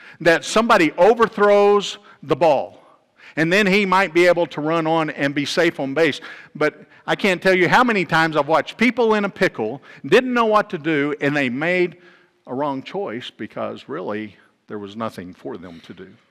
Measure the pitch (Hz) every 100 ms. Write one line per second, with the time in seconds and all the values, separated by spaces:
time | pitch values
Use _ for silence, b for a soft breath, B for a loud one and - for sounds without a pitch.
0 | B B 170 220 - 214 233 214 156 156
1 | 190 240 220 - 208 202 202 208 190 -
2 | B B 135 147 160 131 95 - _ _
3 | _ B B - 160 190 196 202 196 185
4 | 190 160 175 175 170 - 151 165 160 165
5 | 151 - 139 143 139 - 175 160 135 139
6 | 160 - B B B 151 151 - - b
7 | - 165 208 180 190 185 165 185 247 214
8 | 160 165 160 151 143 156 135 - 233 240
9 | 226 214 202 - 185 - 110 135 B B
10 | 139 208 254 240 226 214 202 175 147 151
11 | 147 143 143 143 131 123 165 180 180 -
12 | b b b _ - 127 147 135 127 185
13 | 190 110 - - 110 120 110 110 - 147
14 | 175 104 107 - b _ - 107 101 107
15 | 113 - 90 90 139 107 90 82 - 90
16 | 92 107 _